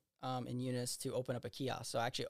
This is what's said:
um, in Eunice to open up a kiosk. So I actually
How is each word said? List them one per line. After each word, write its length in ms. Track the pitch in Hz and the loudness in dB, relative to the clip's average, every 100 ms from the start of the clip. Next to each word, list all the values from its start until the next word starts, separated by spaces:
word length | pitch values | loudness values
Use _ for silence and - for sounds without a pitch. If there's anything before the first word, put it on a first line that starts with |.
| _ - | _ -8
um, 240 | 131 127 123 | -2 -2 0
in 140 | 123 | 0
Eunice 360 | 127 127 123 - | 2 2 0 -2
to 160 | 135 | 0
open 200 | 123 127 | 0 2
up 100 | 123 | 0
a 60 | - | -2
kiosk. 400 | - 131 - 117 | -2 -2 0 0
So 80 | - | 2
I 80 | 120 | 2
actually 200 | - | 2